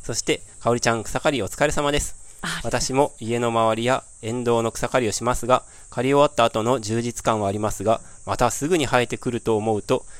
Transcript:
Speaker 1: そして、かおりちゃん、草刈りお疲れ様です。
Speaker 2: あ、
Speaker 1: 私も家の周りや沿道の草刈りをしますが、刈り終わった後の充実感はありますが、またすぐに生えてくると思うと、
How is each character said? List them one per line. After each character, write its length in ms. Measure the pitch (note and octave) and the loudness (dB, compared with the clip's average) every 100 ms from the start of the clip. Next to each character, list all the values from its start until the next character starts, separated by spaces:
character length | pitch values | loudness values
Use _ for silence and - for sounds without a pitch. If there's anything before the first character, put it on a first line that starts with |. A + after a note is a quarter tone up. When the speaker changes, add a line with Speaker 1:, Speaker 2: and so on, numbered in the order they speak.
Speaker 1:
そ 100 | - | -8
し 80 | A#2 | -4
て、 200 | - D3 - - | -2 -4 -6 -6
か 100 | A#2 | -2
お 60 | A#2+ | 2
り 40 | |
ち 60 | B2 | 2
ゃ 80 | |
ん、 80 | A2+ | 0
草 160 | G#2 C3+ | -2 -2
刈 140 | E3+ | 0
り 100 | C#3 | 0
お 60 | F#2+ | -2
疲 180 | - D3 | 0 0
れ 60 | |
様 180 | D3+ C#3+ | 2 0
で 80 | C#3+ | 0
す。 160 | - - - - | -2 -8 -16 -12
Speaker 2:
あ、 200 | E3+ - | -8 -6
Speaker 1:
私 300 | A#2+ B2 - | -2 -2 0
も 240 | B2+ C#3+ - | 2 2 -2
家 220 | A2 A#2+ | -4 0
の 80 | A#2+ | 2
周 260 | A2+ A2+ | 2 2
り 100 | A2 | 2
や 200 | A#2+ C3 - - | 2 0 -2 -10
沿 220 | A2+ B2 | -6 -2
道 180 | A#2+ A#2 | 2 2
の 80 | A2+ | 2
草 180 | - A#2+ | -2 0
刈 120 | - | 0
り 80 | A2 | 0
を 40 | |
し 120 | - | 0
ま 100 | A#2 | -2
す 120 | B2 A#2 | 0 2
が、 180 | B2 - - - | 2 0 -18 -10
刈 120 | - | -2
り 120 | B2+ | 2
終 80 | C#3+ | 4
わ 60 | D3 | 4
っ 40 | |
た 120 | - | 4
後 180 | A#2 A2+ | 2 2
の 160 | A2 C3 | 0 0
充 240 | G#2 A2+ | 0 -4
実 220 | A#2+ - | -4 -4
感 160 | - A2 | -2 0
は 80 | G2 | 0
あ 40 | |
り 60 | G#2 | 0
ま 140 | G#2 | -2
す 100 | - | 0
が、 180 | G2 A2+ - - - | 0 0 -2 -12 -6
ま 100 | G2 | 0
た 160 | B2 | 0
す 160 | - D3 | 0 0
ぐ 100 | F3+ | 0
に 80 | B2 | 2
生 140 | B2+ | 2
え 60 | A#2+ | 2
て 100 | A#2 | -2
く 100 | C3 | -4
る 120 | A#2 | -2
と 160 | - G#2+ | 0 0
思 180 | A2 | 0
う 80 | G#2 | 0
と、 240 | - C3 - - | 0 -2 -2 -14